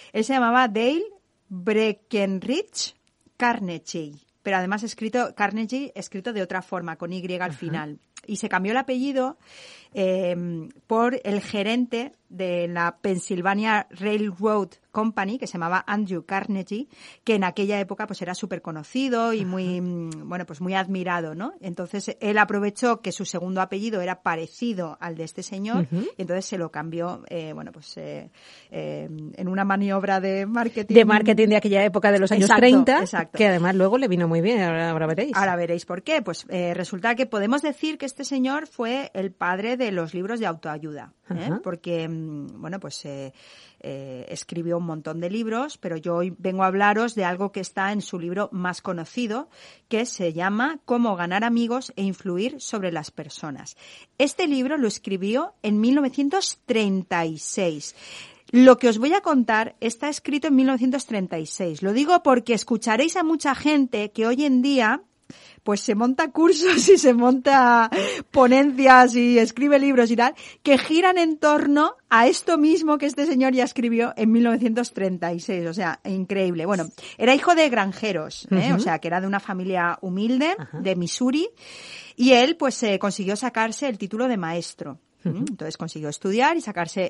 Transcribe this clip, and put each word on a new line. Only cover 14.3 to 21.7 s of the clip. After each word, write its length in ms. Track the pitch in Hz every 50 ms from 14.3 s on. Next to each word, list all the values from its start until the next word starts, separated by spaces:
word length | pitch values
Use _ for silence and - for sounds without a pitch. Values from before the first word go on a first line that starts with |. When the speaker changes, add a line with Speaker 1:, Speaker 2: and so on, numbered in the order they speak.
| 180 175 202 220 214 208 190 175 - _ _ _
Speaker 1:
Company, 460 | - 214 220 226 208 202 190 196 226
que 80 | 269 240
se 80 | - -
llamaba 300 | 175 165 170 180 185 -
Andrew 380 | - 208 208 214 185 190 165 165
Carnegie, 640 | - 196 196 196 - 202 190 175 - 202 220 294 - _ - - - - _ -
que 120 | - 220
en 80 | 202 190
aquella 360 | 180 170 - 196 196 208 202
época, 280 | 196 180 202 - 214
pues, 140 | - 190 -
era 120 | 185 175 180
súper 280 | - - 185 190 165
conocido 680 | - 170 160 156 147 - - 254 269 269 240 226 233 233
y 100 | 226 214
Speaker 2:
Ajá. 60 | 196
Speaker 1:
muy, 320 | 180 185 190 185 180 180 180
mm, 480 | 180 180 175 170 170 165 160 156 151
bueno, 180 | 143 175 175 175
pues, 140 | - 160 143
muy 140 | 185 180 190
admirado, 640 | 190 185 180 196 185 180 185 175 175 165 156 156
¿no? 180 | 165 202 285 381 339
Entonces, 560 | 185 185